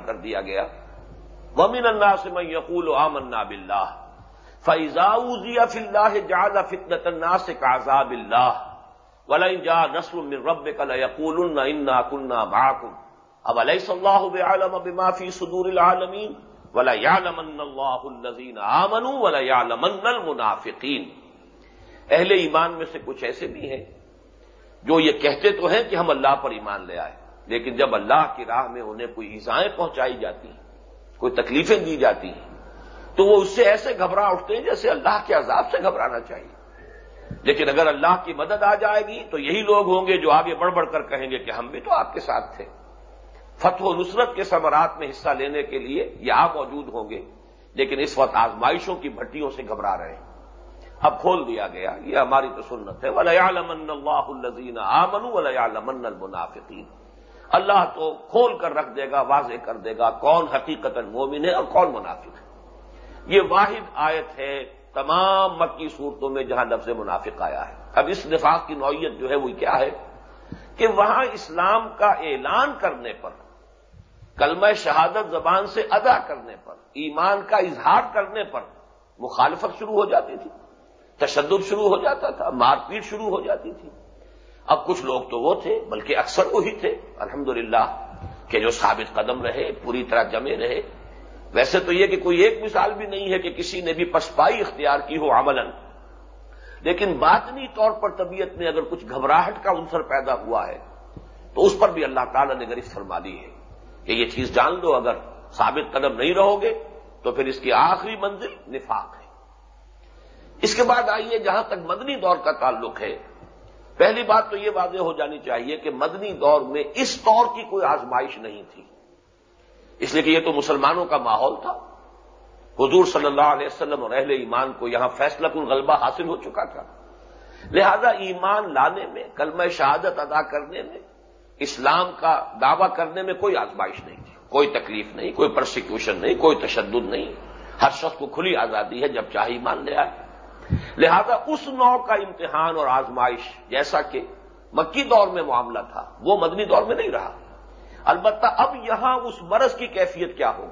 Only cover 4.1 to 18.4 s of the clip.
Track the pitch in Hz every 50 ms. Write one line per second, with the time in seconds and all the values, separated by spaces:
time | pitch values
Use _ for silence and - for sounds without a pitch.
4.1 | - - - - - - - - - - - - 160 165 160 147 135 165 180 202
5.1 | 220 233 247 247 247 202 185 233 240 240 233 233 - 233 214 208 202 208 208 214
6.1 | 202 208 - - 180 175 196 202 202 196 185 - 196 185 - 165 175 165 - 175
7.1 | 170 160 165 170 185 185 - - 165 - 135 127 127 131 127 139 135 139 135 120
8.1 | 127 113 107 101 110 120 131 123 110 - - - - - - - - _ _ _
9.1 | _ _ _ - 139 160 185 185 190 180 156 165 165 165 160 143 139 170 165 -
10.1 | 175 175 151 143 139 139 120 156 170 151 143 156 147 151 143 135 127 127 165 147
11.1 | - - 156 160 156 170 175 175 156 143 131 139 151 151 143 135 131 123 120 -
12.1 | 143 139 135 127 123 117 110 92 95 110 131 135 - - - 117 - - - -
13.1 | - _ _ _ _ _ - 117 117 117 117 139 170 185 - 214 185 180 190 196
14.1 | 196 196 190 185 180 180 180 180 196 190 190 180 185 180 180 180 175 180 185 185
15.1 | 185 - 185 180 175 - 180 165 170 185 180 185 185 175 175 185 185 180 185 180
16.1 | 196 202 214 214 - - - - - - - - - - 127 127 117 104 117 147
17.1 | 180 190 180 175 165 165 160 156 151 147 147 143 135 135 135 135 127 127 131 139
18.1 | 123 120 117 123 117 120